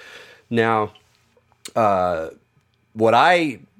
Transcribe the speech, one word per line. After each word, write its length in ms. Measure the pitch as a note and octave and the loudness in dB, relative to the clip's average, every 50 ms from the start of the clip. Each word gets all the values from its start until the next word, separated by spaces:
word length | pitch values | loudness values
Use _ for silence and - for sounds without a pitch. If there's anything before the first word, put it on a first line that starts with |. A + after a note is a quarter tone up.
| - - - - - - - _ _ - | -20 -20 -20 -20 -20 -20 -20 _ _ -6
Now, 440 | A#2 A#2 A2 A2+ A2+ G#2+ G#2+ G#2 - - _ _ _ _ _ _ _ _ _ _ _ _ - - - | -2 -2 0 0 0 -2 -4 -6 -10 -18 _ _ _ _ _ _ _ _ _ _ _ _ -18 -8 -4
uh, 540 | B2 A2 G#2 G2 F#2 F2+ F2+ F2 D#2+ D#2+ D#2+ - _ _ _ _ _ _ _ _ _ _ _ - | -2 0 0 0 0 -2 -2 -4 -4 -8 -10 -14 _ _ _ _ _ _ _ _ _ _ _ -6
what 180 | G#2+ A2 A2+ | -2 0 2
I 460 | A2+ A#2+ C#3+ E3+ F3+ F3+ E3 D3 A#2 F#2+ - _ _ _ | 4 4 4 4 2 2 0 -4 -6 -10 -18 _ _ _